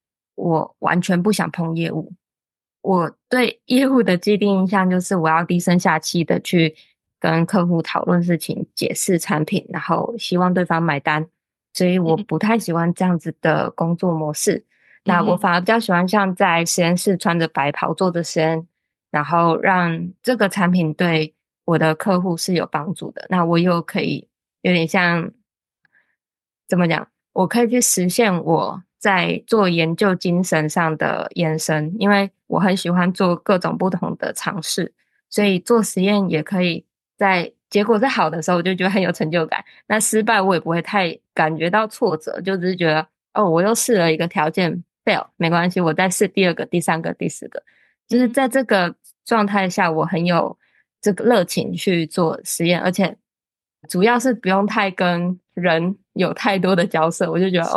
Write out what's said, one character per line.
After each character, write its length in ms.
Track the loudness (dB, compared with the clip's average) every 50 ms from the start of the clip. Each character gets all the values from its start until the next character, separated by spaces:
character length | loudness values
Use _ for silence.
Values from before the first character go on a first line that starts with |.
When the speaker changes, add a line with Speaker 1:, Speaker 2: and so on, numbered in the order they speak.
| _ _ _ _ _ _ _
Speaker 1:
我 400 | -6 -2 0 0 0 -2 -4 -10 _
完 220 | -4 0 0 0
全 200 | 0 0 0 0
不 100 | 2 0
想 180 | 0 0 -2 -4
碰 260 | -4 -6 -6 -4 -4
业 160 | -4 -4 -4
务。 220 | -4 -6 -8 -10 -14 -20 _ _ _ _ _ _ _ _ _ _ _ _
我 300 | -2 0 0 2 0 -2 -4 _ _ _
对 320 | 0 0 0 0 -2 -8 _
业 220 | _ 2 2 2 4
务 160 | 4 4 4
的 120 | 4 2
既 220 | 0 2 0 2 2
定 220 | 2 2 2 2
印 80 | 2 2
象 200 | 2 2 2 2
就 120 | 2 0
是 160 | 0 -2 -2
我 120 | 0 2 2
要 160 | 2 2 2
低 160 | 0 0 0
声 200 | 2 2 2 4
下 180 | 4 2 0 0
气 260 | -2 -2 -2 -2 0
的 160 | 0 -2 -2
去 360 | -2 0 2 2 2 2 0 -6 _ _ _ _ _ _ _ _
跟 240 | -2 0 2 2 0
客 220 | 2 2 0 2
户 160 | 2 0 0
讨 240 | -2 -2 -4 -4 0
论 160 | 2 2 2
事 160 | 2 2 0 -2
情、 300 | -2 -6 -6 -6 -8 -10 _
解 180 | -6 -6 -4 -4
释 240 | -4 -2 0 0 -2
产 260 | 0 -2 -2 -2 -2
品， 220 | -2 -2 -6 -6 -6
然 120 | -10 -10
后 320 | -4 -4 -2 -2 -2 -6 -6 -10
希 180 | -6 -4 -2 0
望 160 | 2 2 2
对 100 | 0 0
方 180 | 0 0 0
买 180 | 0 0 -2 -2
单， 280 | -2 -2 -2 -2 -4 -6 _ _ _ _ _ _ _ _ _
所 140 | -2 0 2
以 100 | 2 2
我 180 | 2 2 0
不 220 | 0 -2 -4 -4 -2
太 220 | 0 0 0 0
喜 120 | 0 -2
欢 220 | -2 0 0 0 0
这 100 | 0 0
样 140 | 0 0 0
子 160 | -2 -8 -10 -2
的 300 | 0 0 0 2 0 -4
工 260 | -4 -4 -2 -2 -2 -2
作 160 | -2 -2 -2
模 180 | -2 -4 -6
式。 260 | -6 -2 -2 -2 -2 -2
Speaker 2:
嗯。 80 | -4 _ _ _ _ _ _ _ _
Speaker 1:
那 180 | 0 2 2 2
我 120 | 2 0
反 160 | 2 2 2
而 80 | 2 2
比 60 | 2
较 140 | 2 2 2
喜 120 | 2 2
欢 160 | 2 2 2 2
像 280 | 2 2 2 0 0
在 280 | 0 2 2 2 2 0
实 180 | 0 0 0
验 140 | 2 2 2
室 220 | 0 0 0 0 0
穿 220 | 0 0 0 2
着 80 | 0 -2
白 240 | -2 -2 -2 -2
袍 200 | -2 -2 -4 -4
做 200 | -2 0 -2 0
着 120 | 0 -2 -4
实 160 | -4 -2 0
验， 200 | 0 0 0 -2
Speaker 2:
嗯 20 |
哼。 60 | -6 -10 _ _ _ _ _ _ _ _
Speaker 1:
然 160 | -4 -4 -2
后 320 | 0 2 2 4 4 2 2
让 500 | 2 2 2 2 2 0 -2 -4 -6 -8 -10 _
这 160 | _ -2 0 0
个 100 | 0 0
产 240 | 0 0 0 2
品 220 | 2 2 2 0 0
对 400 | 0 0 0 2 0 -2 -4 -8 _ _ _ _ _ _
我 160 | -2 0 2
的 160 | 2 2 0
客 260 | 0 0 0 0 0
户 160 | 0 -2 -4 -4
是 160 | -4 -2 -2
有 140 | -2 -2 -4
帮 220 | -6 -6 -6 -6 -8
助 160 | -8 -10 -12
的， 140 | -14 -14 -8 -4
那 140 | -2 0 0
我 140 | 2 2 2
又 240 | 2 2 0 0
可 180 | -2 -4 -6 -4
以 280 | -4 -4 -4 -6 -8 _ _ _ _ _ _ _
有 100 | 0 0
点 160 | 2 2 0 0
像， 440 | 0 2 2 2 0 0 -4 -6 -12 _ _ _ _ _ _ _ _ _ _ _ _ _ _ _ _ _ _ _ _ _ _ _ _ _ _ -2
怎 100 | 0 2
么 100 | 2 2
讲， 200 | 0 -2 -4 -8 _ _ _ _ _
我 140 | -2 -2 0
可 160 | 2 0 2
以 40 | 2
去 140 | 2 2
实 260 | 2 2 0 0 0 0
现 360 | 0 2 2 2 2 0 0
我 400 | 0 0 0 0 -4 -6 -10 -16 _ _ _
在 420 | 0 2 2 2 2 0 -2 -4 -2 0
做 200 | 0 2 2 2
研 280 | 2 2 0 0 0
究 180 | 0 2 0 0
精 300 | 0 0 0 0 0 0
神 260 | 0 0 0 0 0
上 260 | -2 0 -2 -2 -2 -2
的 300 | -2 -2 -2 -4 -6 -8 -4
延 240 | -4 -2 -2 -2 -4
伸， 380 | -2 -2 -2 -2 -2 -4 -4 -2
因 120 | 2 2
为 200 | 2 2 2 -2 -6 _ _ _
我 120 | -2 0
很 160 | 2 2 0 0
喜 120 | 0 -2
欢 200 | 0 2 2 0
做 240 | 0 0 0 0 0
各 220 | -2 0 0 0 0
种 180 | 0 -2 -4 -2
不 120 | -2 -2
同 260 | -2 -2 -4 -6 -6 -6
的 140 | -8 -8 -8
尝 280 | -6 -8 -8 -8 -8
试， 320 | -8 -6 -4 -4 -6 -6 -8 _ _ _ _ _ _ _
所 140 | -2 0 0
以 160 | 2 0 0
做 220 | 0 2 2 2
实 200 | 2 0 -2 0
验 280 | 0 2 2 0 0 0
也 140 | -2 -2 -4
可 180 | -4 -2 -2
以 240 | 0 0 -2 -4 -10 _ _ _ _ _ _ _
在 340 | 0 2 2 2 0 -4 -10 _ _ _
结 140 | 0 0 2
果 160 | 2 2 2
是 60 | 2
好 240 | 0 0 0 0 0
的 120 | -2 -4
时 100 | -2 0
候， 60 | 0 0
我 40 |
就 120 | 0 -2 -2
觉 80 | 0 0
得 60 | 0
很 120 | 2 2
有 100 | 0 0
成 180 | -2 -2 -4 -2
就 140 | 0 -2 -2
感。 180 | -2 -4 -6 -8 -12 -20 -20 _ -2
那 120 | -2 0
失 220 | 0 0 0 0
败 200 | 2 2 2 2
我 120 | 2 2 2
也 60 | 0
不 100 | 0 -2
会 120 | -2 -4
太 360 | -4 -2 -2 0 0 -2 -4 -8 _ _ _
感 220 | 0 0 0 0
觉 140 | -2 -2 0
到 180 | 0 0 0 -2
挫 280 | -4 -2 -2 -2 -2 -2
折， 220 | -6 -8 -10 -6
就 140 | -4 -4 -4 -2
只 100 | -2 -2
是 80 | 0
觉 120 | 0 0 2
得 200 | 2 0 -2 -4 _ _ _ _ _
，“哦， 160 | 0 2 2
我 120 | 4 4
又 120 | 4 2 2
试 240 | 0 2 2 2 2
了 140 | 4 2
一 60 | 2 0
个 100 | -2 -2
条 220 | -2 0 -2 0
件 340 | 0 0 0 0 -2 -4 -10 -14 _ _ _
fail， 220 | -2 -2 -2 -2 -6 _ _
没 120 | -2 0
关 200 | 2 2 0 0
系， 120 | 0 0
我 120 | 0 0 0
再 160 | 0 0 0
试 180 | 2 0 0 0
第 180 | 2 0 0
二 80 | 0 0
个、 120 | -2 -6
第 140 | -4 -2 -2
三 220 | 0 0 -2 -2
个、 120 | -4 -6 -6
第 140 | -6 -6 -8
十 200 | -8 -8 -16 -16
个。” 140 | -16 -18 -20 _ _ _ _ _ _ _ _ _
就 100 | 0 2
是 80 | 2 2
在 180 | 2 0 0 2
这 160 | 0 0 0
个 320 | 2 2 2 2 0 -4 -8 _ -20 _ _ _
状 200 | 0 2 2 2
态 220 | 2 0 0 0 0
下， 180 | 0 0 0 0
Speaker 2:
嗯。 80 | 0
Speaker 1:
我 100 | 0 -2
很 180 | -2 -2 -2 0
有 320 | 2 2 2 0 -2 -6 -10 _ _ _ _ _ _ _ _
这 100 | -2 -2 -2
个 120 | 2 2
热 180 | 2 4 4 2
情 300 | 0 -2 -4 -4 -4 -6
去 320 | -4 -2 0 0 0 -2
做 340 | -2 -2 -2 0 0 -2 -4 -8
实 240 | -10 -6 -2 0 0
验， 120 | 0 0
而 120 | 0 -2
且 260 | 0 0 0 -2 -2 -8 _ _ _ _ _ _ _ _ _ _ _ _ -16 -6
主 140 | -2 2 2
要 160 | 4 2 2
是 140 | 2 0 0
不 140 | 0 0 0
用 180 | 2 2 2
太 240 | 0 0 0 0 -2
跟 480 | -2 -2 0 0 0 0 -2 -2 -4 -6 _ _ _
人 400 | -2 0 2 2 2 0 -2 -4 -6 _ _ _
有 180 | -2 -2 -2 -2
太 240 | -2 -2 -2 0 0
多 160 | 2 2 2
的 100 | 2 0
交 240 | 0 0 0 0 0
涉， 200 | 0 -2 -2 -2
我 80 | 0 0
就 100 | 0 2
觉 80 | 2 0
得， 40 | 0
Speaker 2:
是。 60 | 0 2